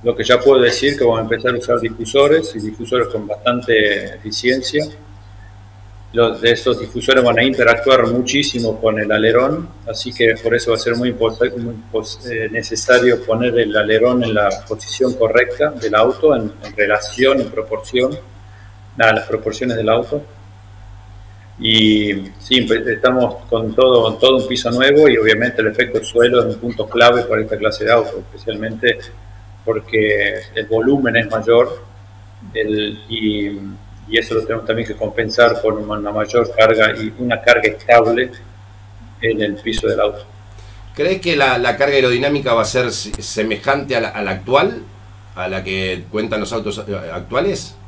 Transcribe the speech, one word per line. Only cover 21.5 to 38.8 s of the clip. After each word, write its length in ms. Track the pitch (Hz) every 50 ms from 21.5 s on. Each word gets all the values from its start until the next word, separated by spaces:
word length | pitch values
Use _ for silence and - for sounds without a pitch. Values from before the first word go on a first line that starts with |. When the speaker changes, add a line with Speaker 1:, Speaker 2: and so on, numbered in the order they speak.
| - -
Speaker 1:
Y 720 | - 110 110 110 110 107 107 107 104 104 98 98 95 98 - -
sí, 280 | - - 127 127 117
empe-, 200 | - 110 113 -
estamos 580 | 127 113 104 - 127 127 127 123 110 - - - -
con 240 | 117 113 113 110 110
todo, 280 | - 131 131 127 120 113
con 140 | - 110 -
todo 200 | - 131 131 127
un 100 | 120 -
piso 220 | 127 123 - 120
nuevo 380 | 117 123 131 139 143 147 156 147
y 80 | 127
obviamente 440 | 113 107 110 110 110 117 123 120 -
el 80 | 110 107
efecto 340 | 107 123 127 120 - 110 107
suelo 360 | - - 117 120 120 123 123
es 140 | 110 104 101
un 60 | -
punto 280 | 120 120 113 - 104 -
clave 340 | - 120 117 120 120 123 117
para 180 | - 110 110 110
esta 160 | 110 110 -
clase 260 | 104 107 104 - 107
de 80 | 107 117
auto, 260 | 117 107 98 - 95
especialmente 760 | 92 - - - - - 107 104 107 113 110 110 - 120 113 - - - - - - - - - - - - - -
porque 760 | - 110 107 - - - 110 107 107 104 104 101 101 101 107 107 - -
el 120 | 110 107
volumen 480 | 104 110 113 117 127 143 139 131 120 113
es 140 | 117 113 107
mayor, 540 | - 110 107 113 117 117 127 127 - - - - - - - - - - - - - - - 202 -
el, 440 | 110 110 107 107 107 107 104 104 107 - -
y, 420 | 113 113 110 107 104 104 104 101 101 98 98 98 98 98 - - - - - 107
y 100 | 107 117
eso 160 | 113 - 117
lo 80 | 110 107
tenemos 220 | - 113 113 110
también 240 | - 110 117 113 -
que 80 | 104
compensar 640 | - 110 104 - - 113 107 107 - 120 117 117 -
con 160 | - 110 107 110 107 104
una 220 | 104 104 104 104
mayor 400 | 104 107 107 104 - 120 113 - -
carga 360 | - 110 110 113 107 110 107 -
y 160 | 113 110 107 107 -
una 220 | 123 123 117 110 -
carga 260 | 123 120 117 104 107
estable 640 | - - - - 120 120 113 110 117 120 127 127 - - - - - - - - - -